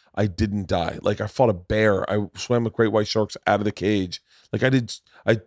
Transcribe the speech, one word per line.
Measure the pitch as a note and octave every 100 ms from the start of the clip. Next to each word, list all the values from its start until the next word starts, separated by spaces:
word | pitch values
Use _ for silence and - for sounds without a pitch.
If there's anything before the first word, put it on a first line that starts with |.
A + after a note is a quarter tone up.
| _
I | - G#2
didn't | E2+ A2 G2+ F#2
die. | F#2 E2 E2
Like, | - G#2
I | G#2+
fought | - B2
a |
bear. | F2+ F2+ G#2+ G#2+ F#2+ -
I | G#2 G2+ -
swam | - A#2+
with | A#2
great | - A2+
white | G#2+ G#2+
sharks | A2 G2+ - -
out | G#2
of |
the | G#2
cage. | - F#2+ G#2 F2+ - _ _ _
Like, | A#2+
I | C3
did, | C3 A2+ - _ -
I | - A2+